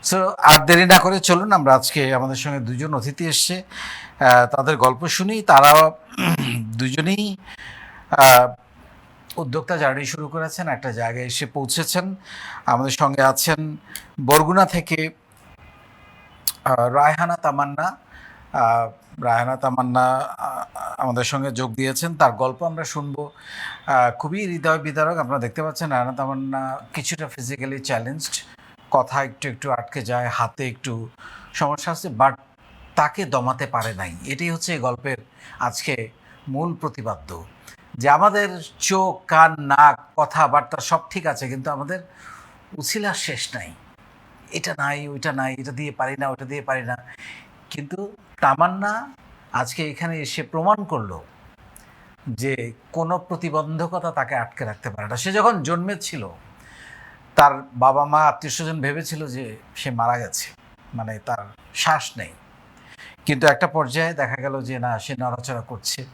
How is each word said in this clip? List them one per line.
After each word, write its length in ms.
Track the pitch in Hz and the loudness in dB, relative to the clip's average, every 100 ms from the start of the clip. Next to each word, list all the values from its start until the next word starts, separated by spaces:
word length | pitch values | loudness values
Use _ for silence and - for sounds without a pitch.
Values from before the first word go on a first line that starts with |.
| - | 0
So 100 | 185 190 - - | 0 0 6 8
আর 80 | 151 143 | 8 8
দেরি 200 | 175 180 | 6 10
না 120 | 185 | 8
করে 160 | 180 190 | 8 0
চলুন 300 | 190 175 208 | 4 2 4
আমরা 200 | 190 139 | 4 8
আজকে, 400 | 131 123 156 135 | 6 6 0 0
আমাদের 240 | 131 131 131 | 0 -2 -4
সঙ্গে 180 | 151 139 117 | -4 -6 -6
দুজন 260 | 123 156 | -6 -4
অতিথি 300 | 147 120 139 165 | -4 -6 -6 -2
এসছে, 240 | 147 - 185 | 0 0 -4
আহ, 840 | 185 - - - - - 127 123 120 | -8 -14 -12 -12 -16 4 8 8 8
তাদের 300 | 139 135 131 | 4 4 4
গল্প 260 | 127 127 165 - | 4 4 -4 -2
শুনি। 200 | 185 220 | -2 -2
তারা 300 | 214 143 143 151 156 156 - - 175 | 6 10 10 10 6 2 -16 -4 -2
<clears throat> 520 | 165 135 120 110 113 | 0 -2 -4 -6 -4
দুজনেই, 440 | 131 139 156 196 208 190 - - - - - - - | -2 0 0 0 -2 -6 -14 -18 -18 -18 -20 -20 -4
আহ, 360 | 143 135 123 123 123 _ - - - - _ _ - | 8 12 12 8 0 _ -20 -20 -20 -20 _ _ -8
উদ্যোক্তা 340 | 147 156 - 175 | -6 -6 -4 2
জার্নি 280 | 143 131 | 2 0
শুরু 220 | 139 - 151 | -4 -8 -8
করেছেন, 400 | 160 160 - 170 | -6 -8 -6 -4
একটা 220 | 123 131 | -4 -4
জায়গায় 340 | 113 117 120 123 | -4 -4 -4 -6
এসে 140 | 120 127 | -6 -6
পৌঁছেছেন। 580 | 143 131 - 156 175 185 190 - - - - - | -6 -4 -2 -2 -2 -4 -10 -14 -16 -14 -6 0
আমাদের 280 | 120 135 127 | 0 0 0
সঙ্গে 220 | 143 139 | 0 4
আছেন 380 | 135 127 - 156 156 151 - - - - 131 | 4 4 0 -2 -4 -10 -16 -18 -14 -6 4
বরগুনা 360 | 151 156 185 185 | 6 6 4 4
থেকে, 320 | 175 - 160 160 - _ _ - - - - - - - - - - - - | 2 -4 -6 -6 -10 _ _ -20 -20 -20 -20 -20 -20 -20 -20 -20 -10 -8 -6
আহ, 220 | 135 123 123 135 | 0 2 2 4
রায়হানা 380 | 147 156 170 170 | 4 4 -2 0
তামান্না। 500 | 156 139 139 143 170 - _ - - - - | -2 0 -2 -2 -6 -6 _ -20 -20 -20 -8
আহ, 340 | 147 117 117 113 - _ - 123 | 0 2 2 0 -8 _ -6 0
রায়হানা 300 | 117 120 131 | 2 0 -2
তামান্না, 480 | 135 127 127 123 127 131 | -2 -2 0 2 2 0
আহ, 460 | 143 - - - - - 87 - | -4 -8 -8 -8 -10 -12 -12 -6
আমাদের 240 | - 123 120 | -2 -2 -2
সঙ্গে 180 | 139 135 | -2 -4
যোগ 200 | 120 127 | -4 -6
দিয়েছেন, 360 | 113 131 131 170 | -4 -4 -2 -6
তার 180 | 156 143 | 2 2
গল্প 260 | 110 131 131 170 | 2 -4 -2 -6
আমরা 140 | 160 | -6
শুনবো। 380 | 156 151 143 139 143 - - - - - - | -8 -8 -8 -8 -12 -14 -20 -14 -14 -12 0
আহ, 240 | 135 123 120 | 4 4 0
খুবই 260 | 151 190 202 | -6 -6 -6
হৃদয় 320 | 170 160 160 | -2 0 0
বিদারক। 380 | 151 147 156 170 | -2 -2 -2 0
আপনারা 200 | 127 139 | -2 -2
দেখতে 220 | 123 - | -4 -6
পাচ্ছেন 260 | 156 - 160 | -8 -6 -2
রায়হানা 240 | 131 123 127 | -2 -2 -4
তামান্না 440 | 135 135 135 135 131 135 - | -6 -4 -6 -6 -6 -10 -12
কিছুটা 320 | - 123 160 156 | -10 -8 -8 -10
ফিজিক্যালি 500 | - 120 135 135 135 | -10 -10 -8 -8 -8
চ্যালেঞ্জড, 560 | 135 120 117 151 - - - - - - - | -4 -4 -4 -10 -8 -10 -12 -20 -20 -20 -2
কথা 260 | 139 123 139 135 | -2 0 -2 -4
একটু 160 | 110 143 | -6 -10
একটু 140 | 117 139 | -8 -4
আটকে 280 | 123 117 143 110 | -4 -4 -10 -4
যায়, 180 | 123 120 | -4 -4
হাতে 340 | 110 113 - 131 | -2 -4 -4 -8
একটু 240 | 117 135 117 113 _ - - - | -8 -10 -10 -10 _ -20 -20 -16
সমস্যা 360 | - 147 147 - | -4 -4 -2 -6
আছে, 160 | 165 139 113 | -8 -8 2
but 140 | 135 131 - _ _ - - | 2 2 -16 _ _ -20 -6
তাকে 280 | - 147 - | 0 0 0
দমাতে 420 | 175 131 123 127 135 | -4 -2 -2 -4 -4
পারে 260 | 127 113 95 | -4 -4 -8
নাই। 120 | 92 85 95 | -10 -12 -10
এটাই 180 | 135 170 | -6 -6
হচ্ছে 200 | 165 170 160 | -6 -6 -4
এই 40 | 127 | -4
গল্পের 320 | 123 139 123 - _ - - | -4 -6 -8 -10 _ -20 -6
আজকে 340 | 127 123 - 127 113 _ _ - - | -6 -4 -6 -6 -8 _ _ -20 -10
মূল 220 | 135 170 | -6 -6
প্রতিপাদ্য, 720 | 165 156 - 113 92 76 87 - - - - _ - | -6 -8 -8 -10 -10 -12 -16 -18 -20 -20 -20 _ -2
যে 80 | 131 | 2
আমাদের 400 | 151 202 202 202 180 160 - | 6 4 2 -2 -6 -16 -8
চোখ, 340 | - 190 190 - - | -2 0 0 -4 2
কান, 260 | 160 160 156 | 8 8 6
নাক, 380 | 139 139 147 - - - | 2 8 8 6 -6 -2
কথাবার্তা 600 | 147 160 147 143 139 - | -2 2 4 4 0 -8
সব 200 | - 165 - | -2 -2 -2
ঠিক 140 | 196 160 | -6 -6
আছে, 180 | 139 131 | -6 -8
কিন্তু 200 | 131 131 | -8 -8
আমাদের 300 | 143 143 185 180 - - - - - _ - | -8 -8 -10 -12 -20 -20 -20 -20 -20 _ -10
উছিলা 300 | 135 220 202 | -6 -4 -4
শেষ 280 | - - 127 - 113 | -4 -6 -8 -8 -10
নাই, 120 | 85 - - _ - _ - - - | -14 -18 -20 _ -20 _ -20 -20 -12
এটা 220 | 160 165 151 | -10 -8 -4
নাই, 200 | 143 143 147 | -4 -4 -8
ওইটা 240 | 139 156 | -6 -4
নাই, 200 | 135 131 131 | -2 -4 -6
এটা 140 | 131 | -10
দিয়ে 200 | 123 147 127 | -8 -10 -6
পারি 140 | 131 135 | -6 -4
না, 60 | 139 | -6
ওটা 160 | 131 | -6
দিয়ে 180 | 131 143 | -10 -10
পারি 200 | 139 131 120 | -6 -6 -4
না। 60 | 123 - - - - - - _ | -10 -12 -20 -20 -20 -20 -20 _
কিন্তু 280 | - 143 185 202 - - - | -14 -12 -10 -12 -14 -20 0
তামান্না 520 | 147 139 175 190 202 214 277 - - - _ | 0 4 2 0 -4 -4 -8 -20 -20 -20 _
আজকে 300 | 127 127 - 156 | -6 -6 -6 -8
এখানে 240 | 143 170 160 | -6 -8 -6
এসে 220 | 135 - | -8 -8
প্রমাণ 360 | - 160 175 208 | -6 -2 0 0
করলো 340 | 196 139 104 82 - _ - _ - - - _ - _ - | -2 -6 -6 -12 -16 _ -20 _ -20 -20 -20 _ -20 _ -12
যে 440 | 110 131 131 120 117 _ | -6 -4 -4 -8 -14 _
কোনো 220 | 165 165 180 | -6 -4 -4
প্রতিবন্ধকতা 920 | 180 170 170 151 151 160 170 - 135 | -6 -8 -4 -4 -4 -4 -4 -4 -6
তাকে 220 | 143 120 | -4 -4
আটকে 280 | 131 117 - | -4 -6 -8
রাখতে 240 | 117 107 123 | -10 -8 -12
পারে 160 | 104 104 | -10 -8
না। 80 | 117 | -6
সে 140 | 190 | -2
যখন 220 | 202 214 208 | 2 2 2
জন্মেছিল, 600 | 143 170 185 202 - 156 98 - - - - - - - - - _ - | -2 -4 -4 -8 -8 -10 -12 -16 -20 -20 -20 -20 -20 -20 -20 -20 _ 6
তার 160 | 143 135 135 | 6 4 -10
বাবা 280 | 123 127 135 | 2 2 4
মা, 160 | 147 151 151 | 2 4 2
আত্মীয় 220 | 143 156 - | 0 -8 -6
স্বজন 220 | 160 160 | -6 -4
ভেবেছিল 400 | 135 147 151 156 151 | -4 -4 -8 -10 -10
যে 180 | 127 123 110 - - | -10 -12 -16 -18 -10
সে 80 | 139 | -8
মারা 260 | 120 117 123 | -2 0 -2
গেছে, 280 | 110 - - - - _ - | -4 -10 -10 -16 -20 _ -16
মানে 240 | 120 110 110 - | -12 -10 -10 -8
তার 160 | 120 101 - - | -8 -10 -20 -16
শ্বাস 300 | - - 156 - - | -4 0 0 -4 -12
নেই, 140 | 90 - _ _ _ _ - - - - - | -16 -16 _ _ _ _ -20 -20 -20 -12 -4
কিন্তু 180 | 143 151 | 2 4
একটা 200 | 143 139 | 4 0
পর্যায়ে 460 | 156 139 139 165 | -2 -4 -2 -4
দেখা 240 | 151 127 131 | -2 -4 -4
গেল 100 | 135 135 123 | -6 -6 -8
যে 80 | 131 | -6
না, 200 | 123 113 | -6 -6
সে 140 | - 127 | -8 -8
নড়াচড়া 420 | 127 120 120 123 | -6 -6 -8 -10
করছে। 400 | 117 120 - - 123 | -10 -12 -10 -10 -12